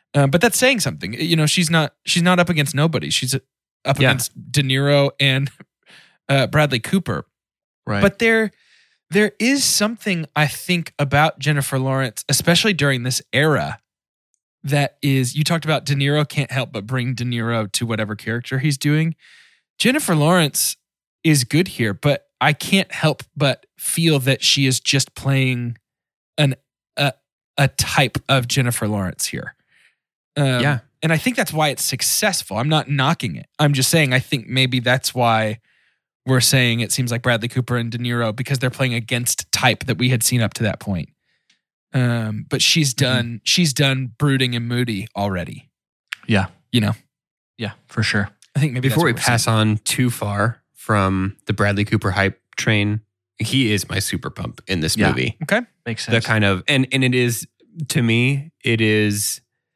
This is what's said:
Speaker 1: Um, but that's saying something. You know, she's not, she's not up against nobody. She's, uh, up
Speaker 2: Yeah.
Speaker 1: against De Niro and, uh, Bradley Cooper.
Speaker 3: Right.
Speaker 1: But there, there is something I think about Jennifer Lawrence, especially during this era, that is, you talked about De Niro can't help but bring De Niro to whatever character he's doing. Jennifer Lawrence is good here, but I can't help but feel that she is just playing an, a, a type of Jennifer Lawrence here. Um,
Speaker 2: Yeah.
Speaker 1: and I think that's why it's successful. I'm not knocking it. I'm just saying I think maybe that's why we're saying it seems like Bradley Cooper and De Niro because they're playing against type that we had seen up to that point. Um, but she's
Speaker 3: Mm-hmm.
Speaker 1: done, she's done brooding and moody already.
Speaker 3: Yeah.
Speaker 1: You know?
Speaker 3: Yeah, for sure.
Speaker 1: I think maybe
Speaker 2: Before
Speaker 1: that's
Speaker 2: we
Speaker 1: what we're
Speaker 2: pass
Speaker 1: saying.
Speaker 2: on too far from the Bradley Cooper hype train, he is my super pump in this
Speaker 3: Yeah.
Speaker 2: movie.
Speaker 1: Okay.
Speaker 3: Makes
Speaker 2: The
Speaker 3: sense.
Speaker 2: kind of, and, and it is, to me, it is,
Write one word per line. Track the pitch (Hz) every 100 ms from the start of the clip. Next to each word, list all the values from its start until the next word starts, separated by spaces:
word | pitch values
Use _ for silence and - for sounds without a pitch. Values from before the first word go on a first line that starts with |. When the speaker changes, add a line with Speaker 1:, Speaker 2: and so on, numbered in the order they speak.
| _
Speaker 1:
Um, | 143 135
but | 170
that's | 233 -
saying | 254 240
something. | 127 76 92
You | 120 156 160
know, | 151
she's | 185 160
not, | 165 147 - -
she's | 175
not | 175 180
up | 175
against | 160 139 143
nobody. | 165 123 73
She's, | - 123
uh, | 135 - _ _ _ 139
up | 139
Speaker 2:
Yeah. | 127
Speaker 1:
against | 127 - - -
De | 143
Niro | 135 131 143 143 139 -
and, | 139 131 139 - - _ _ - _ _ -
uh, | 139 107
Bradley | 151 151 123
Cooper. | - 190 143 78 - _ _ _ _ _ -
Speaker 3:
Right. | 104
Speaker 1:
But | 196 -
there, | 226 226 214 - _ _ _ _ -
there | 190 214 -
is | 233 277
something | - - 214 233 208 170 156 151
I | 147
think | - - 175 - -
about | 139 143 156 -
Jennifer | 143 147 135 135
Lawrence, | 135 135 127 - -
especially | - 170 175 220
during | 160 143 127
this | 127 123 -
era, | 127 156 123 73 - _ _ _ _ _ _ _ _
that | 139 147 139 -
is, | 143 135 127 143
you |
talked | 151 165 156
about | 147 135
De | 139
Niro | 139 151 147
can't | 147 135
help | 131 120
but | 107 104
bring | 131 123 117
De | 123
Niro | 120 113 113 104
to | - 117
whatever | 110 104 104
character | 110 117 - 131
he's | 151 135
doing. | 143 156 165 - _ - _ _ _ -
Jennifer | 226 277 - 156
Lawrence | 151 180 147 - - - _ _ _ _
is | 160 147
good | 117 156 185
here, | - 110 98
but | 147 - - -
I | 151
can't | 147 - 190 -
help | - 156 135 - 139
but | 139 - _ -
feel | - 170 165 143
that | 127 127
she | - 143 131
is | 123
just | - 139 - -
playing | 135 135 131 120 120 117 _ _ _ _ _ -
an, | 143 - _ _ _ -
a, | 143 - _ _ _ -
a | 135
type | - - - 135 - -
of | 135 120
Jennifer | 139 123 - 107
Lawrence | 104 92 - -
here. | - - - _ _ _ _ _ _ _ -
Um, | 139 123
Speaker 2:
Yeah. | 143 127 - _
Speaker 1:
and | 165
I | 156
think | 254 233
that's | 185
why | 151 151
it's | -
successful. | - 123 - - 214 175 - 104
I'm | 147
not | 156 -
knocking | 139 135 170 113 95
it. | - -
I'm | 151
just | 135 127
saying | 165 139
I | 127
think | - 131 117
maybe | 131 127 123
that's | 120 127 -
why | 123 117 110 110 107 _ _ _ _ _ _ 131
we're | 131
saying | - 131 120 117
it | 107
seems | - 120
like | 117
Bradley | 127 113 117
Cooper | 127 120 123
and | 117
De | 117
Niro | 120 120 113 110
because | 127 131
they're | 127
playing | - 131
against | 117 110 123 123 - -
type | - 127 - -
that | 113
we | 123
had | 120
seen | - 123
up | 104
to | -
that | 107 -
point. | 104 90 - _ _ _ _ _ _ _ _
Um, | 131 123 117 110 107 -
but | 131
she's | - 165 139
Speaker 3:
Mm-hmm. | - 127
Speaker 1:
done, | 127 120 117
she's | - 180 165
done | 127 139 131 123 -
brooding | 147 135 127 120
and | 117
moody | 120 120 98 110 101
already. | 101 90 85 - - _ _ _ _ - -
Speaker 3:
Yeah. | 101 92 _ _
Speaker 1:
You | 120
know? | 104 107 _ _ _ _ _ -
Speaker 3:
Yeah, | 101 - _
for | -
sure. | 110 104 98 - _ 139
Speaker 1:
I |
think | 151
maybe | 123 131
Speaker 2:
Before | 156
Speaker 1:
that's | 160
Speaker 2:
we |
Speaker 1:
what | 110
we're |
Speaker 2:
pass | - 117 117
Speaker 1:
saying. | 110
Speaker 2:
on | 107 104
too | - - 127
far | - 104 101 113 - _
from | _ - 104 95 95 95 - -
the |
Bradley | 101 104 101
Cooper | 104 110 98
hype | 95 98 - _ -
train, | 117 107 104 107 - _ _ -
he | 113 135 117
is | 101 -
my | 95
super | - - -
pump | - 78 - -
in | 90
this | 80 110
Speaker 3:
Yeah. | 98
Speaker 2:
movie. | 64 64 -
Speaker 1:
Okay. | 156 214 240 _ 117
Speaker 3:
Makes | 110 -
Speaker 2:
The |
Speaker 3:
sense. | 113 120
Speaker 2:
kind | 110 101
of, | 92 143
and, | 139 131
and | 135
it | 127
is, | 123 120 113 - _ _ 165 143
to | 127
me, | 117 113 127 139 156 -
it | 120 113
is, | 110 107 104 104 - - _ _ _